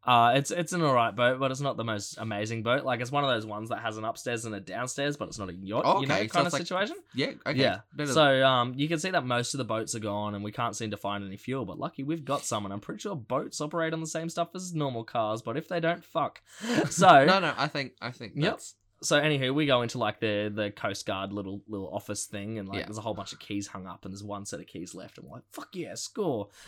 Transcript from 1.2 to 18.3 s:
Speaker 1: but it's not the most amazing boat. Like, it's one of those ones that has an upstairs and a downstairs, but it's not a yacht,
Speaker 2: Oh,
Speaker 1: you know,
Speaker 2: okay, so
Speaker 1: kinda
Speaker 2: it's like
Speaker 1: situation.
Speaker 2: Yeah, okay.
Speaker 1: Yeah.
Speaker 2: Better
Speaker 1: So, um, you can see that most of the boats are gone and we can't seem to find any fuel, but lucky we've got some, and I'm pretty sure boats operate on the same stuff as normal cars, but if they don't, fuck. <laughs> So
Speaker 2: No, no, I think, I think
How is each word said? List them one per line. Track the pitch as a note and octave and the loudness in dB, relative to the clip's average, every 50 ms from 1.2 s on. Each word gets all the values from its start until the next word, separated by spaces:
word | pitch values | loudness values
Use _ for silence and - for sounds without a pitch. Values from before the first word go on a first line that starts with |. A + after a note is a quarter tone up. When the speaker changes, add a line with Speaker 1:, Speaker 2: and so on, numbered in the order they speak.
| A#2+ B2 C3 B2+ | 4 4 4 4
Speaker 1:
but | C#3 C3+ | 0 -2
it's | C3 C3 C#3+ | 0 0 -2
not | C#3 A#2+ G#2+ | -2 -2 -2
the | A2+ | -2
most | A#2 A2 G#2 G2+ - - - | -2 -2 -4 -4 -8 -10 -8
amazing | A2 A2 G#2+ G2+ G#2+ A2 A#2 A2+ G#2+ | -6 -4 -2 -2 -2 -2 -4 -2 0
boat. | A#2 B2 C#3+ C3+ | 2 2 2 2
Like, | C3 B2 A2+ | 0 -2 -2
it's | B2 A#2+ | -2 -2
one | C#3 C#3+ C#3+ | 0 0 2
of | C3+ | 2
those | B2 A2+ G#2+ | 2 0 0
ones | G#2+ G#2 G#2 A2 A2+ | -4 -8 -8 -6 -6
that | A#2+ G#2 | -6 -4
has | A2+ A2+ G#2+ | -4 -6 -6
an | A2 A2 | -4 -6
upstairs | A2 - - - C3 A#2+ A2+ A#2 | -6 -6 -6 -4 -4 -4 -4 -4
and | A#2 G#2+ | -6 -8
a | G2+ | -8
downstairs, | F#2+ - F#2 G#2+ B2 B2+ - - C#3 C#3+ C#3+ | -8 -8 -8 -6 -6 -6 -4 -2 -2 -2 -2
but | C#3+ G#2+ - | -4 -6 -8
it's | - A2 | -6 -8
not | G2+ F#2 | -8 -8
a | F2 | -8
yacht, | F#2 F#2+ F#2+ G#2 A#2+ - | -10 -8 -4 -2 0 4
Speaker 2:
Oh, | C3+ D3 - C#3 | 4 4 2 2
Speaker 1:
you | C3 | 0
know, | - | 0
Speaker 2:
okay, | F#2+ G#2 A2 | 0 0 0
so | - | 2
Speaker 1:
kinda | - - F3 | 2 2 2
Speaker 2:
it's | E3 | 0
like | C#3 | -2
Speaker 1:
situation. | F3 - F#3+ F3+ G3+ A3+ E4+ G4+ - _ - | -2 -2 -2 -2 -2 -2 -4 -12 -14 _ -4
Speaker 2:
Yeah, | B2 C#3+ C#4 - - - | -2 -2 -2 -4 -6 -6
okay. | - D3 C3 | -2 0 2
Speaker 1:
Yeah. | C3+ A2+ F#2 G2+ - _ - | 2 2 2 0 -8 _ -8
Speaker 2:
Better | - D3 C#3+ B2+ | -6 -4 2 4
Speaker 1:
So, | D#3+ D3+ C#3+ C3+ C3 C3+ | 6 6 6 6 6 6
um, | C3+ C3 B2 A#2+ B2 B2+ | 6 6 4 2 0 0
you | C3 C#3+ | -2 -2
can | D#3 E3+ D#3 | -2 -2 -2
see | D#3 F#3+ F#3 | -2 0 0
that | E3+ C3 | 0 0
most | B2 B2 A#2+ A#2+ - - | 0 0 0 0 -2 -4
of | C#3 | -4
the | B2+ | -4
boats | G#2+ A#2 A2+ A2 - - | -2 -2 -2 -2 -4 -6
are | A#2 | -6
gone | G#2+ G#2+ G2+ G#2 G#2 G#2+ G#2 | -4 -4 -2 -2 -2 -4 -4
and | G2+ G2+ | -4 -6
we | G#2 G#2 | -6 -4
can't | - A#2+ A#2 G2+ | -4 -4 -4 -4
seem | - A#2+ G#2+ | -4 -6 -6
to | G#2 G2 | -6 -4
find | - G2+ G2+ G2+ G2+ | -4 -4 -4 -4 -6
any | F#2+ F#2+ G2+ | -8 -12 -12
fuel, | - - B2+ C3+ A#2+ | -8 -6 -4 -4 -4
but | F#2 F2 - | -6 -8 -8
lucky | - E3 - - C#3 | -8 -8 -8 -8 -6
we've | C#3 D#3+ E3+ C#3+ | -4 -4 -6 -2
got | - C#3 C#3+ - | -4 -4 -4 -2
some, | - A#2+ G#2+ G2+ | -2 -4 -4 -4
and | G2 G2 | -4 -6
I'm | G2+ | -8
pretty | G#2 - - G#3+ | -8 -8 -12 -8
sure | - G#3 G3+ | -8 -8 -8
boats | C3+ A2 _ B2 C#3 F#3+ - - - D3+ | -8 -6 _ -2 -2 -2 -4 -6 -6 -6
operate | D3+ D#3+ E3+ E3 D#3+ E3 | -4 -2 -2 -2 -2 -2
on | D#3+ D#3+ | -4 -6
the | |
same | D#3+ - E3 E3 E3+ | -6 -6 -6 -6 -4
stuff | - - E3+ E3 _ | -2 -4 -4 -4 _
as | F#3 F#3 F3+ E3+ | -10 -10 -6 -2
normal | D#3 D3 C#3 B2 A#2 A2+ | -2 -2 0 -2 -4 -8
cars, | - - B2 A2 G#2+ A2 A2+ | -4 0 0 0 2 0 -2
but | - A#2+ A2+ | -4 -4 -6
if | D3 E3 - | -6 -4 -4
they | F#3 E3+ | -4 0
don't, | E3 E3 E3+ E3+ - | 0 0 0 -2 -6
fuck. | - - E3 D3 - - - _ _ - - | -6 -2 -2 -2 -2 -4 -10 _ _ -18 -12
<laughs> | G3 A3+ A#3+ - - - | -4 0 2 2 2 2
So | - E3 G3 F#3 E3+ C#3 C3+ | 4 8 10 12 12 12 12
Speaker 2:
No, | D#3+ F#3+ G3 | 10 6 6
no, | F3+ D#3 A#2+ | 4 2 0
I | G#2+ C3+ D3+ | 0 -2 -2
think, | - D3+ C3+ B2+ - _ - | -2 -4 -6 -6 -8 _ -10
I | A#2 | -10
think | B2 - A#2+ G#2 | -10 -10 -14 -10